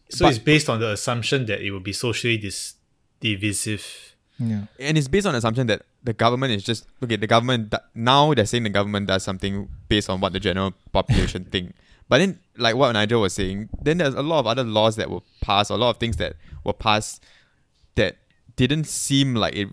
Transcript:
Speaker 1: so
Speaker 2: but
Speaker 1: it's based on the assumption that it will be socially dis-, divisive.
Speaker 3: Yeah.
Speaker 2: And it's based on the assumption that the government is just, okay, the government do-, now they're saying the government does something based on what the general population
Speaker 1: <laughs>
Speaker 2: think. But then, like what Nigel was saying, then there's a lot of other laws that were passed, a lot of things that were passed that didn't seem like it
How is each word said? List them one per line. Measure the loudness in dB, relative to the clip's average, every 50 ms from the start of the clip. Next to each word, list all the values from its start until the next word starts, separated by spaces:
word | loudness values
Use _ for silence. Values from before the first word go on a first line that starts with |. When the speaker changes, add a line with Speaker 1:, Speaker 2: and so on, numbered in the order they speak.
| _ _
Speaker 1:
so | 0 4 4
Speaker 2:
but | 4 4
Speaker 1:
it's | 4
based | 4 4 4 4 4 0
on | 0 0
the | 0 -2
assumption | -2 -2 -2 -2 -2 -2 0 0 0 0 0
that | -2 -4 -4
it | -4 -6
will | -8 -6
be | -8 -8
socially | -6 -4 -2 -2 -2 -2 -2 -2 -2 -2
dis-, | -4 -6 -8 -8 -10 -12 -14 _ _ _ _ _ _ _ _ _
divisive. | -4 -4 -4 -2 -2 -2 -2 -4 -4 -4 -6 -8 -10 -14 -18 -20 -20 -20 _ _ _ _ _ -6
Speaker 3:
Yeah. | -4 -4 -4 -4 -6 -10 _ -6
Speaker 2:
And | -2 0 0
it's | 0 2 2
based | 0 0 2
on | 2
the | 0 0
assumption | 0 0 0 0 0
that | 0 0 -2 -4 _ _ _ -8
the | -6
government | 0 2 2 2 2 2 0 -2
is | -2 -2
just, | -4 -4 -6 -6 -8 -14 -12 -10
okay, | -4 -2 -2
the | -2 2
government | 4 4 4 4 2 0 0 -2 -4
do-, | -6 -8 -8 _ -8
now | 0 2 4 6 6 6 6 4
they're | 4 2
saying | 2 0 -2
the | -2 0
government | 0 0 0 0 -2 -2 0 0
does | 0 0 -2
something | -4 -6 -4 -4 -4 -4 -6 -6 -8 -12 -12 -2 0
based | 0 2 2 0
on | -2 -2
what | -2 -2
the | -2 -2
general | -2 -2 0 0 -2 -2 -4 _ _ -4
population | -2 0 2 2 2 2 2 0 -4 -8 -8
Speaker 1:
<laughs> | -6
Speaker 2:
think. | -6 -6 -6 -8 -12 _ _ _ _ _ _ 2
But | 4 4
then, | 4 2 0 -6 _ _ _
like | -2 0 0 2
what | 4 2 2
Nigel | 4 2 2 2 2 2
was | 2 0 0
saying, | -2 -4 -4 -4 -6 -8 -10 -12 -4
then | -2 0 0 2
there's | 0 0 0
a | -2
lot | -2 0 0 0
of | 0
other | 0 0 0 -2
laws | 0 2 4 4 4 2
that | 0 -4 -4
were | -6 -8 -10 _ _ _
passed, | -2 0 2 2 2 2
a | 0
lot | 0 2 0
of | 0 0
things | -4 -4 -2
that | -4 -4 -6 -6 -10 -18 -20 -18 -8 -6
were | -6
passed | -6 -2 0 2 2 2 0 -4 -10 -16 _ _ _ _ _ _ _ _ _ _ _ _ _ _ _
that | 0 0 0 -2 _ _ _ _ _ _ -8 _
didn't | 2 2 2 2 0 -2
seem | -4 -4 -6 -2 0 2 2 2 2 0
like | 0 0 -2 -2
it | -4 -6 -6